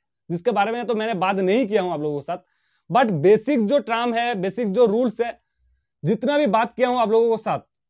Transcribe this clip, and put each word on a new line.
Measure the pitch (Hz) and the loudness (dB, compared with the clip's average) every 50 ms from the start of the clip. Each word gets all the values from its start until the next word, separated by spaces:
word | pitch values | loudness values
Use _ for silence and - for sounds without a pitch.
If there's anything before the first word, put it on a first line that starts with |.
| _ _ _ _ _ - | _ _ _ _ _ -8
जिसके | 170 170 - 247 | -8 -4 -2 -2
बारे | 214 202 202 214 | 0 0 0 0
में | 226 240 240 | -2 -4 -4
तो | 196 233 | -4 -4
मैंने | 214 214 226 233 | -4 -4 -4 -4
बात | 175 185 190 202 | -2 -2 -2 0
नहीं | 190 190 180 202 247 269 | 0 0 0 2 0 0
किया | 190 214 208 | 0 0 -2
हूँ | 180 180 | -2 -2
आप | 170 151 | -4 -4
लोगों | 151 151 147 143 | -4 -4 -6 -6
के | 135 | -8
साथ, | - 175 - - _ _ _ _ _ _ _ _ - | -8 -10 -10 -12 _ _ _ _ _ _ _ _ 0
but | 165 233 269 220 185 147 | 2 2 2 2 2 2
बेसिक | 143 185 214 - - - 302 233 214 | 4 4 4 4 2 0 0 0 0
जो | 202 277 285 | 0 0 0
टर्म | 208 214 233 226 240 240 226 | -2 -2 -4 -2 -2 -2 -2
है, | 226 233 240 240 | -2 -2 -2 -2
बेसिक | 190 175 190 185 233 247 202 | -4 -4 -4 -4 -4 -4 -2
जो | 185 240 247 | 2 2 2
रूल्स | 220 196 233 262 233 - - | 4 2 2 0 0 -2 -4
है, | 233 240 - _ _ _ _ _ _ _ _ _ _ _ _ _ | -6 -6 -8 _ _ _ _ _ _ _ _ _ _ _ _ _
जितना | - 151 226 220 - 254 294 294 | -2 -2 -2 0 0 0 0 2
भी | 302 233 | 2 2
बात | 190 220 233 220 | 2 0 0 -2
किया | - - 254 247 | -2 0 0 0
हूँ | 247 247 | 2 0
आप | 226 202 | 0 2
लोगों | 220 226 233 233 226 | 2 2 2 2 0
के | 214 | -2
साथ, | - 208 156 131 - _ _ _ _ | -2 -4 -6 -6 -6 _ _ _ _